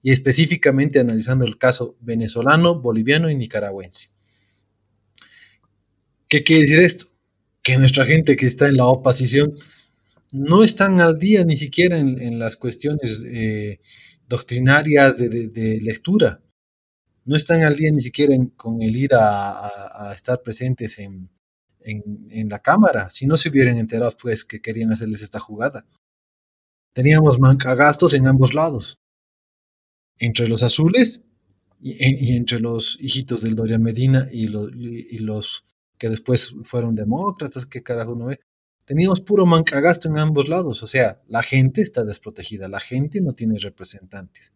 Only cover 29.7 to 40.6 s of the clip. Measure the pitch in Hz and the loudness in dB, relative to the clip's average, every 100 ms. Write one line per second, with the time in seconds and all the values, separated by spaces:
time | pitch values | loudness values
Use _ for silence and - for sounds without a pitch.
29.7 | _ _ _ _ _ 117 113 113 113 120 | _ _ _ _ _ -4 -2 -2 0 0
30.7 | - 160 233 226 - _ _ _ _ _ | 2 2 4 2 -2 _ _ _ _ _
31.7 | _ 131 113 131 135 123 120 117 120 117 | _ -16 0 0 2 0 0 -2 -4 -4
32.7 | 117 - - 135 131 131 117 110 110 110 | -6 -8 -10 -6 -6 -6 -6 -4 -4 -2
33.7 | 113 113 110 131 131 135 120 110 104 104 | 0 0 0 2 2 0 -6 -6 -6 -10
34.7 | 120 120 117 - 110 107 107 101 - _ | -12 -14 -14 -14 -10 -8 -8 -10 -14 _
35.7 | _ _ _ 113 110 - 123 - - - | _ _ _ -8 -6 0 0 0 -6 -10
36.7 | 123 117 110 107 131 196 190 139 131 123 | -6 -4 -4 -2 -2 -4 -6 -12 -12 -14
37.7 | 123 - 117 113 120 120 135 _ _ _ | -14 -8 -8 -6 -8 -10 -12 _ _ _
38.7 | _ _ 143 185 185 - 208 175 165 160 | _ _ 0 0 0 0 2 4 4 2
39.7 | 139 160 170 160 151 156 147 139 170 | 2 2 0 -2 -2 0 0 -2 -4